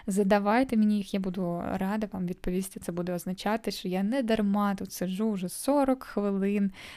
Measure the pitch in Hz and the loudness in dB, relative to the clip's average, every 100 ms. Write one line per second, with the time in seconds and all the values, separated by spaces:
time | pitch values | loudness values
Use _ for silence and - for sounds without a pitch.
0 | - 196 196 208 202 233 262 226 214 208 | -2 2 6 4 6 4 4 4 4 2
1 | 190 202 190 180 175 175 - 190 190 214 | 0 -2 -2 -2 -2 -2 -2 -2 -2 -2
2 | 208 190 180 185 - 180 190 - - 170 | -4 -4 -4 -4 -2 -2 -4 -6 -6 -4
3 | 180 175 185 185 202 220 214 - 180 185 | -4 -4 -6 -4 -2 -2 -4 -6 -4 -2
4 | 196 277 226 220 208 202 202 196 196 - | 0 0 2 2 2 2 2 0 -6 -4
5 | 180 185 220 196 180 - - 285 269 262 | -4 -2 -2 -2 -4 -4 0 2 4 0
6 | - - 202 196 196 208 196 - - | -2 -2 0 0 2 2 0 -2 -14